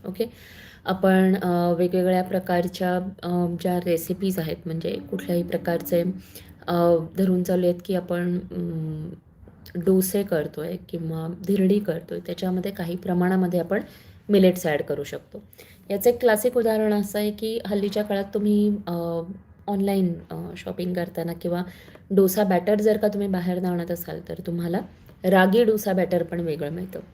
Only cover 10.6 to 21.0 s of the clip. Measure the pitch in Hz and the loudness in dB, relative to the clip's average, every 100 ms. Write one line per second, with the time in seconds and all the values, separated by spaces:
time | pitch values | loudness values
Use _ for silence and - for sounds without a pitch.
10.6 | 165 180 - 185 160 160 160 180 185 196 | -8 -8 -10 -8 -6 -6 -8 -8 -2 2
11.6 | 190 208 202 165 165 170 175 175 185 180 | 4 2 0 -6 -6 -10 -10 -6 -4 -2
12.6 | 190 196 170 185 185 175 180 185 180 175 | -4 -6 -8 -6 -2 0 2 2 2 0
13.6 | 170 208 - - - - - 202 185 180 | 0 -4 -4 -18 -20 -20 2 6 6 4
14.6 | 165 147 - 147 143 143 - 208 - - | -2 -2 -2 -6 -6 -12 -14 -20 -20 -20
15.6 | - - - 202 240 240 240 214 247 247 | -20 -20 -8 2 2 4 2 2 2 2
16.6 | 226 214 214 208 202 214 214 208 220 226 | 2 2 2 0 0 -2 -4 -4 -6 -6
17.6 | 202 208 202 208 208 196 202 214 208 208 | -2 -2 0 -2 -2 -2 -2 -2 2 4
18.6 | 208 202 - 170 170 170 170 190 - - | 2 0 -4 -4 -2 -4 -6 -14 -18 -14
19.6 | - 202 196 196 185 165 - 165 170 175 | -4 0 2 2 2 -2 -10 -12 -10 -10
20.6 | 180 180 180 180 | -10 -6 -4 -4